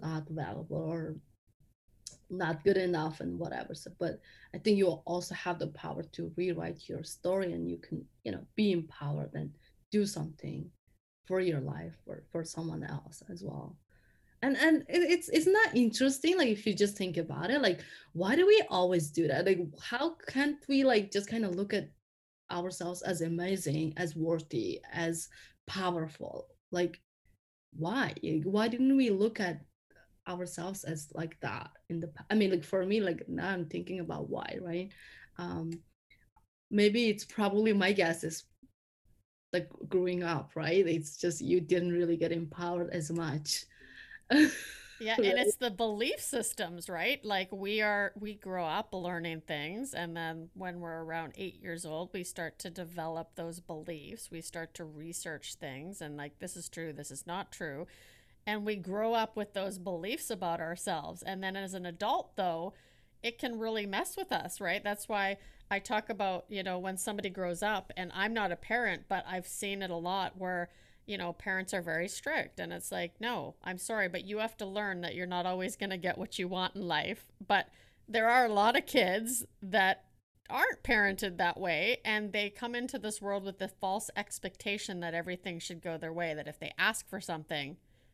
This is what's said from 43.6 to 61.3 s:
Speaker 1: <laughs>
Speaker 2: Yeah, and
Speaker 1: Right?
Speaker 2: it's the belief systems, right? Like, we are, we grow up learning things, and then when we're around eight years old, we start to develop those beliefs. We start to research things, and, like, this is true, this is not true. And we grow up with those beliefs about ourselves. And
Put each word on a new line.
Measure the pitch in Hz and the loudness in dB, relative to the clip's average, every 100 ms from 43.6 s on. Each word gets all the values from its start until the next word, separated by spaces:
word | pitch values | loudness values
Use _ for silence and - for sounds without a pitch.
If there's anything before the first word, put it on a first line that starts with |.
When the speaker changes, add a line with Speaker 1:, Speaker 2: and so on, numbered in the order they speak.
| - | -4
Speaker 1:
<laughs> | - - - - - - 294 294 - - - - - | -20 -20 -20 -18 -14 4 8 8 4 -10 -14 -18 -6
Speaker 2:
Yeah, | 220 226 | 0 4
and | 202 - | 6 6
Speaker 1:
Right? | |
Speaker 2:
it's | 208 - | 4 2
the | 240 | -2
belief | 190 226 208 262 - | 0 -2 0 0 -2
systems, | - 254 - - 175 175 175 | -2 -2 -2 -4 -6 -6 -6
right? | 165 202 285 | -2 0 0
Like, | 208 196 190 | 0 -2 -2
we | 196 196 214 | -4 -2 2
are, | 214 202 202 208 | 2 2 0 -4
we | 208 | -10
grow | 208 190 185 165 | -10 -6 -4 -2
up | 180 220 | -2 -4
learning | 185 175 175 165 160 | -6 -4 -4 -4 -6
things, | - 151 151 208 269 | -4 -4 -4 -6 -6
and | 247 170 165 | -6 -6 -4
then | 165 160 165 | -6 -6 -12
when | 185 185 175 | -8 -8 -6
we're | 170 165 | -8 -8
around | 160 165 156 - | -6 -6 -6 -8
eight | 180 - | -10 -8
years | 190 170 170 | -8 -8 -6
old, | 156 180 | -6 -6
we | 190 | -6
start | 180 - 165 - | -8 -6 -8 -8
to | 185 | -12
develop | 170 170 170 160 165 160 - | -10 -8 -6 -4 -4 -8 -8
those | 165 170 | -8 -8
beliefs. | - 160 165 156 147 220 - | -10 -10 -8 -10 -10 -14 -12
We | 165 | -10
start | - 170 165 - | -10 -8 -10 -10
to | 160 | -12
research | 151 160 170 170 151 - - | -12 -10 -8 -8 -8 -10 -10
things, | 147 135 165 196 | -10 -8 -10 -10
and, | 156 147 | -10 -8
like, | 147 - | -10 -10
this | 185 175 | -10 -10
is | 160 | -12
true, | 170 165 | -8 -8
this | 143 147 | -8 -10
is | 139 - | -12 -6
not | 180 - | -6 -6
true. | - 160 139 175 - - - _ _ - | -8 -8 -6 -10 -14 -20 -20 _ _ -4
And | 214 208 | -2 -2
we | 202 | -2
grow | 180 196 226 | -2 0 2
up | 233 220 220 | 2 0 -2
with | 202 | -4
those | 196 190 190 | -4 -4 -4
beliefs | 185 170 190 302 - | -4 -4 -2 -4 -4
about | 202 175 165 | -2 -2 -2
ourselves. | 165 175 202 160 156 170 | -4 -4 -4 -4 -4 -10
And | - | -6